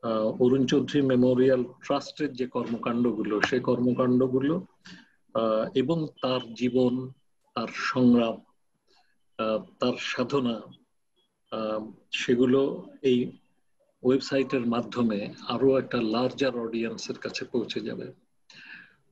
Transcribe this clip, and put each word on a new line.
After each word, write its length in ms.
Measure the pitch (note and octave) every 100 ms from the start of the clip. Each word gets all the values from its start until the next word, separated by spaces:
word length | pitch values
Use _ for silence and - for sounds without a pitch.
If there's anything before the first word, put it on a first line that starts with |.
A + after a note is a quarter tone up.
আহ, 400 | A#2 A2 A2 -
অরুণ 240 | B2 C3+ B2
চৌধুরী 360 | D3 B2 D3
মেমোরিয়াল 640 | C3+ B2+ B2+ B2+ C3 B2+
ট্রাস্টের 680 | B2 - - C#3 - - D3
যে 140 | B2 B2+
কর্মকাণ্ডগুলো, 920 | B2+ A#2 A#2 B2 A#2+ A#2+ G#2+ G2+ G#2+
সেই 200 | - B2+
কর্মকাণ্ডগুলো, 1040 | B2 A#2+ B2 B2 B2+ B2+ B2+ B2+ C#3 F3 - _ - - _ _ _
আহ, 340 | A2+ A2+ A2 A#2
এবং 320 | C3+ C3 E3 D3+ -
তার 320 | C3 B2+ A#2
জীবন, 560 | A2+ B2 B2+ B2+ B2 C3 - _ _ _
তার 140 | - A2+
সংগ্রাম, 640 | - - C3 B2 A#2+ A#2 A2+ _ _ _ _ _ _ _ _ _ -
আহ, 260 | A2 G#2+ F#2+ _
তার 120 | B2 B2
সাধনা, 640 | - - A#2+ C#3 B2 A2 G2+ - _ _ _ _ _ _ _
আহ, 400 | A2 A2 G#2+ G#2+ - _
সেগুলো 760 | - - A#2+ B2+ C3 C#3 - - -
এই 360 | C3+ B2 B2+ - _ _ _ _ _ _
ওয়েবসাইটের 640 | B2+ C3 - C3+ C3 C3+ A#2
মাধ্যমে 680 | A#2 A#2 B2 A#2 G#2 G#2 - -
আরো 300 | A#2+ C3+ C3
একটা 240 | B2+ B2
larger 540 | A2 A2 B2+ B2 C3+ A#2+
অডিয়েন্সের 600 | A2+ A2+ A2+ G#2+ - B2+
কাছে 260 | G#2+ -
পৌঁছে 360 | - B2+ G#2 -
যাবে। 320 | A2 - - - _ _ _ - - - - _ _